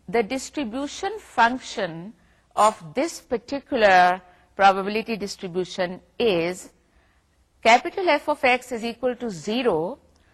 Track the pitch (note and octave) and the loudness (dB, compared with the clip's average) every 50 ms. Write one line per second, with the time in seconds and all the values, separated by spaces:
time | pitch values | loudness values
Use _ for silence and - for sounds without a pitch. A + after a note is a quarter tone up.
0 | _ - F3+ A#3 A3+ F#3+ C4 C4+ - - - D#4 C#4+ G#3+ G#3+ C4+ C#4+ C#4+ - - | _ -2 0 0 0 0 -4 -8 -8 -8 -8 -8 -8 -6 -6 -8 -8 -8 -8 -8
1 | F#4+ G4 A4 G#4 - - - - A3+ A#3 B3+ B3+ - - - A#3 G3 E3+ D#3+ E3 | -8 -8 -8 -10 -14 -6 0 2 2 2 2 -2 -10 -10 -8 -6 -6 -6 -8 -10
2 | F3 G#3+ - _ _ _ _ _ _ _ - - G#3 A3 G#3+ - E3+ D#3 D3 A#3+ | -14 -16 -18 _ _ _ _ _ _ _ 0 2 4 4 2 0 -8 -8 -4 -4
3 | D#4 E4 - - - - B3+ A3+ - - C#4 C#4 - - C#4+ A#3 G#3+ G3 F#3 F3+ | -4 -4 -4 -10 -10 -8 -8 -8 -6 -6 -10 -10 -6 -4 0 4 4 6 6 6
4 | F3+ F3+ F3+ F#3 - - _ _ _ _ _ - F#3+ G3 F#3+ G3 F#3+ G3+ G#3 A3 | 6 4 2 0 -6 -16 _ _ _ _ _ 2 4 4 4 4 0 -2 -2 -4
5 | A3 A3+ A3+ F#3 G3 G3 - - - F#3 E3 F#3 F3+ - - - F3+ F3 F#3 F3 | -4 -4 -6 -6 -6 -8 -10 -10 -10 -8 -4 -4 -6 -4 -4 -4 -4 -4 -6 -10
6 | - _ _ - A#3+ A3+ F#3 E3 E3 F3 F3+ F#3 - - _ _ _ _ _ _ | -16 _ _ -2 0 0 2 2 0 -2 -4 -8 -12 -20 _ _ _ _ _ _
7 | _ _ _ _ _ _ _ _ _ _ _ _ - A3+ A#3 B3 - E4+ - G4 | _ _ _ _ _ _ _ _ _ _ _ _ 4 6 6 6 4 0 -6 -2
8 | F#4 F4 D4 D4 - D#4 D4 - - B3 B3 B3 - - B3+ A3+ G#3+ A#3 A3+ - | 0 0 0 0 0 -2 -2 0 2 2 2 0 -2 -6 -8 -6 -6 -8 -6 -4
9 | C4 B3+ B3 A#3+ B3 A3+ F#3+ D#3+ D3 G#3 G#3+ B3+ C4 A#3 F3 D#3 E3 F#3 C#4 - | -4 -4 -4 -4 -6 -8 -8 -8 -6 -4 -2 0 0 0 0 0 -2 -4 -8 -10
10 | _ _ _ _ _ _ | _ _ _ _ _ _